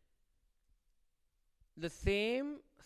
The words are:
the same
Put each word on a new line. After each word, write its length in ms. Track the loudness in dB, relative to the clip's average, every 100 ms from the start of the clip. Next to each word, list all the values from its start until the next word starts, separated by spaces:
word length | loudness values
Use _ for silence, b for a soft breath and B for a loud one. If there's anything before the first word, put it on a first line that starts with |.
| _ _ _ _ _ _ _ _ _ _ _ _ _ _ _ _ -20 -6
the 140 | -6
same 680 | 0 2 2 2 0 -2 -6 -14 -18